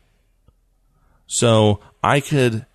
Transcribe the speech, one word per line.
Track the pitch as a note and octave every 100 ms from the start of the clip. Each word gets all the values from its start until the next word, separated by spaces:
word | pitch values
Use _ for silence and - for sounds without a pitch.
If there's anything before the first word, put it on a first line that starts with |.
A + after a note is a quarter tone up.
| _ _ _ _ _ _ _ _ _ _ _ _ -
So | - A#2+ A2 G#2+ G2+ - _
I | G2+ C#3+
could, | - D3 B2 A2 -